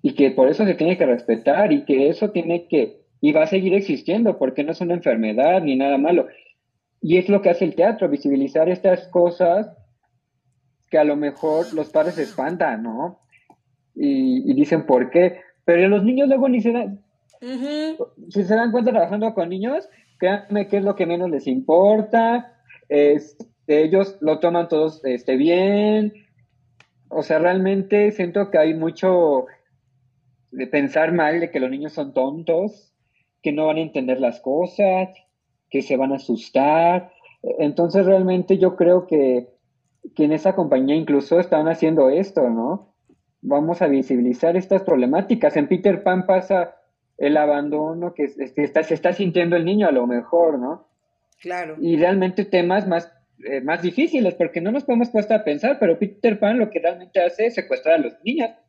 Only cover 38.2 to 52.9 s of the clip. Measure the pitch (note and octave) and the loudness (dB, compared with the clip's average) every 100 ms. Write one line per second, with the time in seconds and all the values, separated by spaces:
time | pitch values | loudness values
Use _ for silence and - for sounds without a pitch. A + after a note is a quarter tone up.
38.2 | F#3 F#3 F3+ F#3 F#3 F3+ F3+ F3+ F3+ D#3 | 2 -2 0 2 2 4 4 4 2 0
39.2 | C3 B2 B2 _ _ _ _ _ - - | 2 0 -4 _ _ _ _ _ -14 -2
40.2 | D3+ D#3 F#3+ F#3+ D#3 C3 C3+ D#3 D#3 C#3+ | 0 2 0 0 0 0 2 -2 0 -2
41.2 | C#3 E3+ F3 D#3 D#3 D#3+ D#3+ D#3+ C3 D3+ | 2 0 2 0 0 0 0 4 4 2
42.2 | G3 E3 B2 A2+ B2 G3+ _ _ _ _ | -2 -2 0 -2 -4 -6 _ _ _ _
43.2 | _ _ C3 C#3+ D#3 E3+ E3 C#3 C3 B2 | _ _ -2 -2 -2 -2 0 0 0 0
44.2 | B2 A#2+ E3 F3+ F3+ F#3+ F#3+ C#3+ B2 D#3+ | 0 0 0 0 0 -2 2 0 2 0
45.2 | F#3+ A#3 D3 D#3+ C#3+ F#3 G#3 E3+ - F#3 | 0 0 2 0 0 2 2 2 0 0
46.2 | F3+ F#3+ F#3 F#3+ F3 _ _ _ _ - | 2 0 2 -2 -2 _ _ _ _ -4
47.2 | C#3+ D#3 D3 C#3+ D3 D3+ D#3 E3 F3 E3+ | 0 2 2 0 -2 -4 -4 -6 -8 -6
48.2 | C#3 - C3 - C#3+ D#3+ D#3+ D#3+ F3+ F3+ | -6 -6 -8 -4 -2 -2 -2 -2 -2 -2
49.2 | F#3+ F3 E3+ E3+ E3 G3+ F#3+ C3 A#2+ A#2+ | -2 0 0 0 0 2 2 2 0 -4
50.2 | - E3+ E3 C#3 B2+ E3+ _ _ _ _ | 0 2 2 0 -6 -10 _ _ _ _
51.2 | _ _ F3 F3+ E3 D#3 E3+ D#3+ F3 G3 | _ _ -10 -10 -10 -6 -2 2 2 2
52.2 | F#3 F#3 G3 F#3 F3 G3 F#3 | 0 -2 -2 0 2 0 0